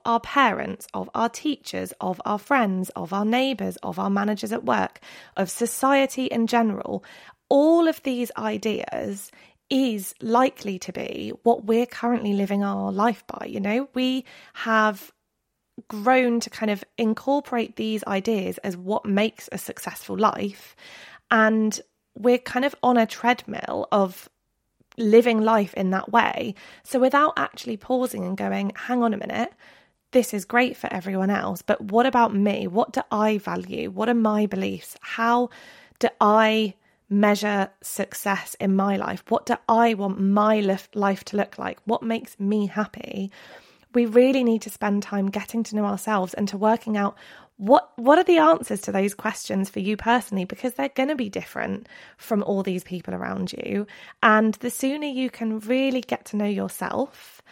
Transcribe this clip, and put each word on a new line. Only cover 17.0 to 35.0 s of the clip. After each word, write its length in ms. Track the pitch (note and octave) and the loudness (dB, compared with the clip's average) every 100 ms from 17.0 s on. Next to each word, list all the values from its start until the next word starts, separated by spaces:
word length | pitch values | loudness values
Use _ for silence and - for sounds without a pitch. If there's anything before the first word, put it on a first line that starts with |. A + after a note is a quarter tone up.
| A3+ A3+ - C#4+ C#4+ A#3+ A3+ | -2 0 0 0 0 -4 -4
these 300 | - A3 G#3+ - | -4 -4 -4 -2
ideas 520 | G3 F#3+ G#3+ F3+ F3+ | -2 0 -2 -2 -6
as 180 | G3+ F3 | -6 -8
what 280 | F#3 G#3+ G3+ | -4 -4 0
makes 420 | G3 A3 - - | 0 0 -4 -12
a 80 | - | -12
successful 580 | - - - - - F#3+ | -10 -10 -10 -12 -10 0
life. 600 | G#3+ - G3+ G3 - _ - - - - _ | 0 0 -8 -8 -20 _ -20 -20 -20 -20 _
And 480 | A3+ A3 A3 G#3+ - - _ _ | 4 4 4 0 -2 -12 _ _
we're 240 | - A3+ B3 | -4 2 2
kind 260 | - B3 | 0 -2
of 120 | C#4 - | -2 0
on 140 | B3 A#3+ | 2 4
a 100 | A3+ | 2
treadmill 800 | - A#3 A#3+ - - - - - | 0 0 0 -2 -10 -6 -6 0
of 380 | G#3 F#3+ F3+ - _ _ _ _ _ _ - | 0 0 -4 -20 _ _ _ _ _ _ -2
living 420 | A3 A3+ A#3+ A3+ | 6 8 8 4
life 340 | A3 A3+ G3 | 4 4 2
in 160 | - F#3 | -2 -2
that 220 | F#3+ - | -2 0
way. 420 | G#3 - - A#3 F#3+ - - | 2 2 0 -8 -10 -18 -20
So 160 | - C4 | -4 2
without 320 | B3+ C#4+ D4+ - | 4 4 2 0
actually 400 | - - A#3+ A3 | -4 -6 -10 -10
pausing 460 | - B3+ B3+ A3+ | -4 -2 -2 -4
and 140 | F#3 G3 | -6 -4
going, 340 | G3 G3 G3 G#3 | -4 -2 -4 -6
"Hang 260 | - B3 | -4 0
on 120 | A#3 | 0
a 20 | G#3+ | 0
minute, 360 | - - B3 _ - - _ _ _ | -4 -4 -4 _ -20 -20 _ _ _
this 200 | B3+ A#3 | 2 2
is 120 | G#3 | -4
great 320 | F3+ A#3+ B3+ B3+ | 0 2 2 -2
for 160 | - | -6
everyone 380 | G3 F3+ F#3+ F#3+ | -6 -4 -2 0
else, 320 | G3+ F#3+ F#3 | 0 -2 -6
but 180 | - G#3 | -2 -2
what 260 | G#3 G#3+ B3+ | 0 2 4
about 260 | B3 A3+ | 4 2
me? 360 | G3+ G3+ G3+ G3 | 2 0 0 -2
What 240 | F#3 - | -2 -2
do 80 | - - | -2 -4
I 280 | G#3 G#3+ G#3+ | 0 0 0
value? 520 | F#3 F3 F#3 F#3 E3 | -4 -8 -8 -8 -8
What 180 | F#3+ A3 | -4 0
are 60 | |
my 320 | A#3 A3 G#3+ G#3 | 2 2 2 0
beliefs? 500 | F#3+ G3 F#3+ - - | 0 -4 -6 -12 -18